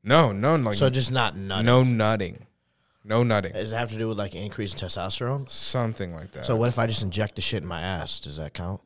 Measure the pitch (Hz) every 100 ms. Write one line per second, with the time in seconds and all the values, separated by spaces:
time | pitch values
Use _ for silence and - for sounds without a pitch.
0 | 104 151 139 98 127 160 120 101 135 131
1 | 123 131 110 80 98 95 117 123 127 117
2 | 107 110 90 - - _ _ _ _ _
3 | 104 113 120 107 90 - 107 110 120 110
4 | 110 104 101 85 101 - 101 - - -
5 | 92 - 123 139 131 - - 127 117 110
6 | 90 82 95 - - 113 120 117 113 110
7 | 101 101 107 - - 104 82 85 87 90
8 | 73 - 73 73 76 - 87 101